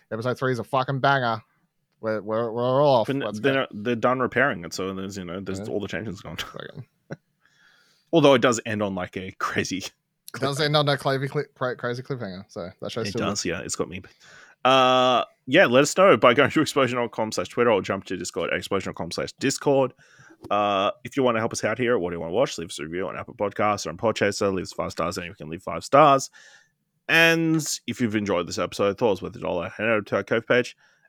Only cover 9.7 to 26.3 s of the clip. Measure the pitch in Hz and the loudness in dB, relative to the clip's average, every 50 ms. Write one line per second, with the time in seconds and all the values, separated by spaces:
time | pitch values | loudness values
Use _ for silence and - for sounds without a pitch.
9.7 | 95 92 - - _ _ _ _ _ _ - - - - 131 135 139 135 156 147 | -4 -8 -8 -10 _ _ _ _ _ _ -20 -16 -10 -4 -4 -4 -2 -2 0 2
10.7 | 151 151 147 143 143 131 - 143 135 131 139 131 - 151 139 - _ - 135 127 | 2 2 4 2 0 0 0 -2 -2 -2 -2 -4 -4 -6 -6 -8 _ -6 -6 -6
11.7 | 120 - - 120 120 123 131 - 143 120 113 98 90 92 104 _ - 107 85 90 | -4 -4 -6 -6 -6 -6 -8 -10 -10 -8 -8 -10 -12 -14 -16 _ -12 -10 -10 -10
12.7 | - - - 101 - 120 110 104 - 117 - 82 - - - 90 82 90 64 - | -12 -10 -10 -8 -6 -6 -6 -4 -4 -4 -4 -4 -4 -4 -4 -6 -6 -6 -6 -8
13.7 | - - - - 90 92 - - _ _ _ - - - - _ _ _ - 123 | -6 -6 -6 -8 -8 -14 -16 -18 _ _ _ -20 -20 -20 -20 _ _ _ 2 4
14.7 | 131 131 127 127 127 127 127 127 123 113 - - _ _ - - 127 - - 127 | 6 6 6 6 6 4 4 4 4 2 0 -2 _ _ -6 2 6 6 6 8
15.7 | 120 131 147 143 - - 185 202 151 110 135 123 120 143 139 120 - 160 147 - | 6 6 6 4 4 4 6 6 6 8 8 6 8 8 4 4 4 0 0 0
16.7 | - 143 135 117 123 123 120 110 - - 113 110 - - 90 - - 127 120 120 | 2 0 0 0 0 -2 -4 -4 -2 -4 -4 -4 -2 -6 -6 -6 0 0 2 4
17.7 | 110 95 92 - 101 98 - - 95 90 92 - - 95 82 - - 90 95 - | 4 2 2 -2 -4 -6 -6 -8 -8 -8 -8 -8 -6 -4 -2 -2 -2 -2 -4 -2
18.7 | - 98 92 95 80 - 90 85 - - 69 - - - 117 135 135 - - 151 | -4 -4 -4 -6 -8 -8 -10 -8 -6 -6 -6 -8 -6 -4 -2 -2 -2 0 0 2
19.7 | 139 135 135 127 - _ _ _ _ _ - - - _ - - 101 104 104 104 | 2 2 2 0 -4 _ _ _ _ _ -20 -20 -20 _ -6 -2 0 0 2 2
20.7 | 101 95 98 104 - _ - - - 143 131 123 117 110 113 117 - 104 - 104 | 2 2 0 0 -2 _ -12 -8 -2 0 2 2 2 0 -2 -2 -4 -4 -4 -4
21.7 | 107 117 127 117 123 107 87 87 87 85 82 82 90 113 139 147 - - 82 - | -2 -2 0 0 0 0 0 -4 -6 -6 -6 -4 0 0 0 0 -2 -8 -10 -10
22.7 | - - 71 78 82 90 95 76 57 69 - - - - 104 101 - - 107 107 | -10 -10 -10 -8 -6 -6 -6 -6 -8 -10 -12 -12 -8 -6 -6 -6 -2 -2 0 0
23.7 | 104 101 - 82 80 87 - 110 110 - 110 101 101 - 107 98 95 92 87 - | 0 -2 -4 -8 -8 -2 -2 -2 0 2 0 0 0 0 -2 -2 -2 -2 -6 -8
24.7 | - - 85 87 - - 82 87 92 95 87 85 80 - 80 78 82 90 - 90 | -8 -8 -8 -8 -4 -4 -4 -4 -4 -6 -10 -12 -14 -14 -14 -12 -12 -12 -10 -8
25.7 | 85 85 - - - 135 156 147 139 135 - - | -8 -8 -4 4 6 8 8 8 6 4 2 -4